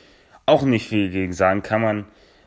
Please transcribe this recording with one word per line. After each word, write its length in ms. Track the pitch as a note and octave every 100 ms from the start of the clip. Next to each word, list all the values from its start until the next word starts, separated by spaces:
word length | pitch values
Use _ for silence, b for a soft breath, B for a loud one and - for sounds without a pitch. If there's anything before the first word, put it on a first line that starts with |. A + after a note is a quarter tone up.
| B B B B -
Auch 180 | D3
nicht 260 | C3+ A2+ -
viel 200 | G#2+ F#2+
gegen 240 | F#2+ F#2
sagen 300 | F2+ F#2 G2
kann 180 | - A2
man, 240 | A2+ G#2 G#2 B B B